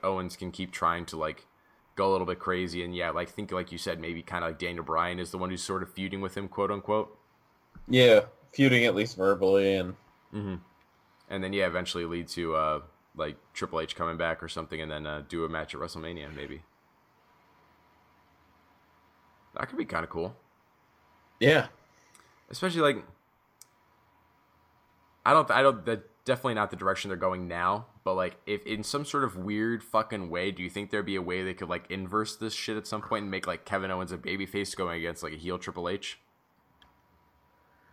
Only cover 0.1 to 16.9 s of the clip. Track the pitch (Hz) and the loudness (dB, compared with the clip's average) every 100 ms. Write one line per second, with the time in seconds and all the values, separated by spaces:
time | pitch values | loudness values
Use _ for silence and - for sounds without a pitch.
0.1 | 92 90 - 90 85 92 - 85 85 85 | -2 -4 -6 -8 -6 -8 -2 0 0 -4
1.1 | 80 78 78 - _ _ _ _ - 98 | -4 -4 -6 -14 _ _ _ _ -2 2
2.1 | 95 90 87 - 90 90 87 87 87 85 | 2 0 -2 -2 0 0 -4 -4 -2 -2
3.1 | 80 87 - 98 92 90 85 98 82 82 | -2 -4 -6 -6 -4 -6 -6 -6 -4 -6
4.1 | 82 - 87 82 78 87 85 80 80 85 | -8 -6 -4 -4 -4 -6 -4 -2 0 0
5.1 | 90 87 92 92 90 - 95 92 - 95 | -2 -6 -4 -4 -4 -4 -4 -4 -6 -6
6.1 | 98 95 101 98 - 98 101 98 107 107 | -4 -6 -6 -6 -2 -2 -2 0 0 0
7.1 | - _ _ _ _ _ - - 127 123 | -8 _ _ _ _ _ -16 2 8 10
8.1 | 110 104 - - - 135 123 117 95 113 | 10 8 0 -6 6 8 8 6 4 2
9.1 | - 95 98 98 98 98 95 90 - - | 2 4 6 6 6 6 4 0 -6 -16
10.1 | _ _ 104 98 90 - _ _ _ _ | _ _ -8 -6 -6 -10 _ _ _ _
11.1 | _ - 98 95 98 90 87 87 90 85 | _ -8 -4 -2 2 2 2 -2 -4 -4
12.1 | 87 82 - 82 80 78 76 78 _ _ | -4 -6 -4 0 2 2 0 -4 _ _
13.1 | - 78 - _ - 90 82 - - 85 | -6 -6 -8 _ -8 -4 -2 -4 -4 -4
14.1 | 82 82 82 82 85 80 80 78 76 76 | 0 -2 -2 -6 -10 -8 -8 -8 -8 -6
15.1 | 76 73 85 80 80 78 65 82 85 80 | -8 -6 -4 -4 -4 -6 -8 -10 -8 -10
16.1 | 85 73 73 71 69 - _ _ | -10 -12 -12 -12 -12 -18 _ _